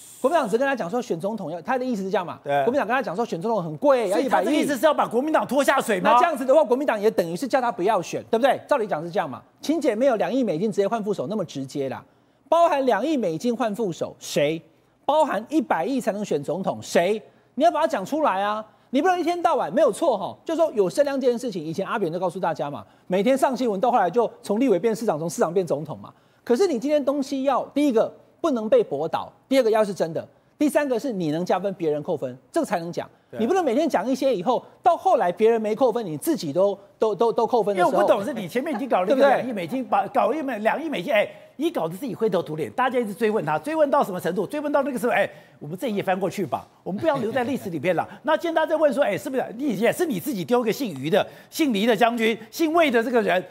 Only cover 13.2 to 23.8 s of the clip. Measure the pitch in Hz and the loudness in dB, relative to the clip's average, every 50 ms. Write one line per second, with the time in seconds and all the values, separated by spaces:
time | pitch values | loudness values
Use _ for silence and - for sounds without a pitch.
13.2 | 214 170 160 160 - 247 233 220 262 220 202 240 226 185 156 - 127 85 - - | 0 -2 -2 -2 -2 -2 -2 -2 -2 -4 -2 -2 -4 -4 -4 -4 -6 -8 -8 -12
14.2 | - - - 165 143 147 165 165 - _ _ _ _ _ _ _ _ - 285 311 | -12 -4 0 0 2 2 0 -4 -8 _ _ _ _ _ _ _ _ 0 2 2
15.2 | 302 254 - 196 226 - 294 320 233 - - 165 170 233 277 247 - 220 190 208 | 2 2 0 -4 -6 -2 -2 -2 0 0 0 -2 -2 -2 -2 -2 -2 -2 -4 -4
16.2 | 208 - 185 143 139 - 147 190 185 185 123 113 107 - - 190 170 190 220 208 | -4 -2 -2 -2 -2 -4 -4 -4 -4 -4 -6 -6 -6 0 2 2 2 2 0 -2
17.2 | - - _ _ _ _ _ 240 302 349 320 294 330 320 294 208 185 - 277 320 | -6 -12 _ _ _ _ _ 2 2 2 4 2 0 0 0 -4 -4 -4 -2 0
18.2 | 302 226 185 190 202 208 214 214 220 - _ _ _ _ 233 269 320 370 359 359 | 0 0 0 0 0 -2 -2 -4 -8 -12 _ _ _ _ 0 2 2 2 2 2
19.2 | 294 330 349 349 339 339 302 240 180 147 175 277 320 240 190 - 330 302 226 190 | 0 -2 0 0 0 2 2 0 0 0 2 4 4 4 2 2 0 0 0 0
20.2 | 185 131 107 - _ - 330 302 330 302 - 214 190 170 - 294 285 277 277 269 | -2 -8 -10 -8 _ -4 0 0 0 2 2 2 0 2 2 0 0 0 0 0
21.2 | 269 247 240 226 277 240 175 180 147 160 156 196 190 165 214 233 190 156 165 180 | 0 0 0 0 -4 -6 -6 -6 -6 -6 -6 -6 -4 -4 -4 -2 -2 -2 -2 -2
22.2 | 185 175 160 190 175 170 156 - 151 143 143 113 95 - _ _ _ - 185 196 | -4 -4 -4 -2 -2 -2 -2 -2 -6 -8 -8 -10 -14 -18 _ _ _ -2 0 2
23.2 | 196 247 269 262 320 285 247 202 262 233 196 190 | 2 2 2 2 2 2 0 0 -2 -2 0 0